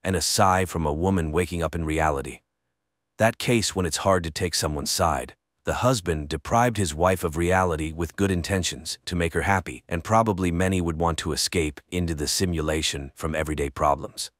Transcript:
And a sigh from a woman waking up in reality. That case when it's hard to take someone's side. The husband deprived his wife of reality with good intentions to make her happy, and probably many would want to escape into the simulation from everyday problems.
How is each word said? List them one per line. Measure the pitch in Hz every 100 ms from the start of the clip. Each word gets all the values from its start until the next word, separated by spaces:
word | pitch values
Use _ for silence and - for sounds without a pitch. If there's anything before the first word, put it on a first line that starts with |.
And | 92
a | 92
sigh | - - 98 92
from | 92 87
a | 78
woman | 76 92 92 78
waking | 80 90 85
up | 80
in | 85
reality. | 78 78 78 71 67 - _ _ _ _ _ _ _ -
That | 110 -
case | - 120 95
when | 95
it's | 90 -
hard | 98 92
to | 82
take | - 90
someone's | - 80 73 -
side. | - 87 67 64 - _ _
The | -
husband | 76 123 127 87 78 73
deprived | 76 - 117 123 107
his | 90
wife | 73 90 92
of | 87 76
reality | 87 92 90 78 80
with | 78 85
good | - 98
intentions | 90 80 98 87 - 82 -
to | -
make | 87 85
her | 82
happy, | 82 98 - - -
and | 87
probably | - 110 113 92 92
many | 85 92 92
would | 85 78
want | 85 82
to | 80
escape | 71 - 90 78 - _
into | 90 85
the | 78 71
simulation | - 92 82 78 78 - 71 69
from | - 80
everyday | 78 76 73 71
problems. | - 76 71 71 - -